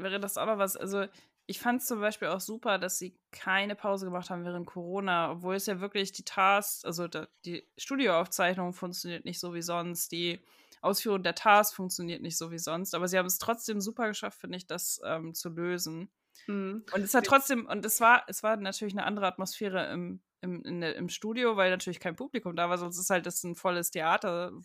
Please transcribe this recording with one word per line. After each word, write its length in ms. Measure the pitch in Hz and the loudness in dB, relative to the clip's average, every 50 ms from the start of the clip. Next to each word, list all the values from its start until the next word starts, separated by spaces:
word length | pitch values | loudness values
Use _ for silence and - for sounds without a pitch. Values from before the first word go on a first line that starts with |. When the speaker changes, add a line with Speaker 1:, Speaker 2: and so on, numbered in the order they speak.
Speaker 1:
wäre 200 | 185 190 190 202 | -4 -4 -2 -2
das 180 | 202 196 - - | -4 -4 -2 -2
auch 80 | 170 | 0
noch 120 | 220 220 202 | 0 2 2
was. 180 | 196 190 196 | 2 0 0
Also, 300 | - - 190 196 202 190 196 - - - _ _ _ _ | -4 -4 -2 -2 -2 -2 -4 -8 -16 -20 _ _ _ _
ich 140 | - 190 - | -10 -10 -2
fand's 260 | - 240 240 254 - | 0 0 2 2 0
zum 140 | - 240 208 | -2 -2 0
Beispiel 280 | 208 214 214 - - 156 | 0 0 0 0 -2 -2
auch 120 | 175 190 | -2 -2
super, 380 | - - 220 226 - 233 196 185 | -4 -6 -8 -2 0 0 0 2
dass 200 | 175 185 180 - | 0 -2 -4 -4
sie 200 | 185 180 - _ _ _ | -6 -8 -12 _ _ _
keine 420 | - - - 190 185 196 202 208 208 | -16 -6 -2 2 2 2 2 0 -2
Pause 300 | - - 202 196 190 190 | -2 0 0 0 0 -2
gemacht 240 | 180 180 180 175 - | -4 -6 -6 -6 -6
haben 140 | 185 175 175 | -8 -6 -6
während 220 | 175 175 175 170 | -6 -6 -6 -8
Corona, 680 | - - 180 170 175 185 202 196 190 180 170 165 143 | -8 -10 -10 -6 -4 -4 -2 0 2 2 2 2 0
obwohl 220 | 160 175 175 185 190 | -2 -4 -2 -2 -2
es 100 | 196 196 | 0 0
ja 140 | 220 190 180 | -2 -2 -4
wirklich 320 | 196 196 - 202 196 190 | -4 -2 -2 -2 -2 -2
die 120 | - - - | -4 -10 -12
Tasks, 600 | - - 202 190 196 202 202 202 - - - - | -4 2 4 6 6 6 4 2 0 -6 -6 -6
also 220 | - 165 170 175 165 | -6 -4 -4 -4 -4
da, 200 | - 156 160 - _ _ - | -4 -8 -8 -8 _ _ -10
die 220 | 175 175 - - _ _ | -10 -10 -10 -10 _ _
Studioaufzeichnung 960 | - - - 277 269 262 196 170 165 175 170 - - 180 175 185 185 180 180 | -12 -6 -4 0 2 4 6 6 4 4 2 0 2 2 2 2 0 -2 -4
funktioniert 520 | 180 - 185 175 180 - - 180 170 - - | -4 -6 -8 -8 -6 -6 -6 -6 -8 -8 -8
nicht 140 | - 170 - | -8 -8 -6
so 140 | - 175 175 | -6 -6 -6
wie 80 | 170 | -6
sonst, 480 | 165 175 170 175 170 175 175 170 - - | -4 -2 -2 -2 -2 -2 -4 -4 -4 -4
die 280 | 170 170 175 175 170 - - _ _ _ _ _ - _ | -2 -2 -2 -2 -2 -4 -10 _ _ _ _ _ -14 _
Ausführung 400 | - 180 202 - - 226 202 190 | 0 0 0 2 2 0 0 2
der 120 | 180 170 175 | 0 -2 -2
Tasks 380 | - - 220 202 208 208 - - | 4 6 8 8 10 8 6 0
funktioniert 480 | - 185 180 - - 175 170 170 - | -4 -6 -6 -4 -6 -6 -6 -6 -6
nicht 140 | - 170 165 - | -6 -6 -4 -4
so 120 | 165 165 | -6 -6
wie 60 | 170 165 | -6 -6
sonst, 360 | 170 156 160 175 190 - - | -4 -4 -4 -4 -2 -2 -2
aber 120 | 165 180 180 | 0 0 2
sie 100 | 185 185 | 2 2
haben 80 | 180 | 2
es 120 | 180 - - | 2 -2 0
trotzdem 420 | - 226 233 233 - - 214 208 | 0 -2 -2 -2 -2 -2 -2 -2
super 280 | 190 220 226 - 233 214 | -2 -4 -2 -2 -2 -2
geschafft, 300 | 202 - 214 202 - - | -2 -4 -6 -8 -8 -10
finde 160 | - - 175 185 | -10 -8 -8 -8
ich, 80 | 185 | -6
das, 340 | - 160 180 - - - - - | -6 -6 -4 -2 -4 -4 -4 -2
ähm, 300 | 107 160 160 160 165 165 | -2 -2 -2 -4 -6 -8
zu 140 | - - 175 | -8 -8 -6
lösen. 640 | 165 165 170 180 180 175 170 160 160 165 190 - _ _ _ _ _ - - | -4 -2 -2 -2 0 -2 -2 -4 -4 -6 -8 -10 _ _ _ _ _ -12 -6
Speaker 2:
Mhm. 380 | - 202 196 196 190 202 220 214 - | -4 -2 -2 -2 -2 -4 -6 -6 -2
Speaker 1:
Und 100 | - 208 | -2 -2
es 120 | 196 196 - | 0 4 4
hat 120 | 247 226 | 4 6
Speaker 2:
Ja. 40 | - | 8
Speaker 1:
trotzdem, 360 | 277 269 - - 262 233 - | 6 6 6 4 0 0 0
und 180 | - - 208 190 | -2 -4 -2 0
es 160 | 220 - - | 0 2 6
war, 240 | 233 226 240 247 - - | 8 8 8 8 6 0
es 140 | 190 - | -6 -2
war 140 | - 214 226 | 0 0 0
natürlich 380 | 208 196 190 - - 214 202 190 | 0 -2 -4 -4 -4 -4 -4 -2
eine 100 | 208 - | -2 0
andere 220 | - 208 208 196 | 0 0 2 0
Atmosphäre 640 | 185 - - 190 185 - - 214 196 185 180 - - | 0 0 0 -4 -6 -4 -2 -2 0 0 0 0 0
im, 280 | 123 175 175 175 190 185 - _ _ _ | -2 -4 -4 -6 -8 -12 -14 _ _ _
im, 220 | - 180 175 165 - | -6 -6 -6 -6 -6
in 160 | - 180 175 | -6 -4 -2
der, 160 | 170 160 - | -2 -2 -2
im 120 | - 175 175 | -2 -4 -6
Studio, 480 | - - - 220 226 254 247 233 220 | -6 -6 -4 -4 0 4 4 4 6
weil 140 | 196 185 185 | 6 6 6
natürlich 300 | 185 185 - 185 170 - | 4 2 0 -6 -6 -4
kein 160 | - 180 165 | -4 -6 -4
Publikum 400 | - 254 294 - 226 - 180 170 | -4 -8 -4 -4 -4 -4 -2 0
da 120 | 170 175 175 | 0 2 2
war, 80 | 180 175 | 2 0
sonst 200 | 175 175 175 175 | -2 -4 -4 -4
ist 120 | 185 - | 0 2
halt 160 | 196 175 170 | 2 2 2
das 160 | 175 175 - - | 0 -4 -4 -4
ein 120 | 175 170 | -4 -6
volles 340 | - - 185 175 175 170 - | -2 0 0 2 2 0 -2
Theater, 600 | - 156 156 165 185 214 - 190 170 170 180 180 180 170 | -2 0 2 4 4 4 2 0 -2 -2 -4 -6 -8 -14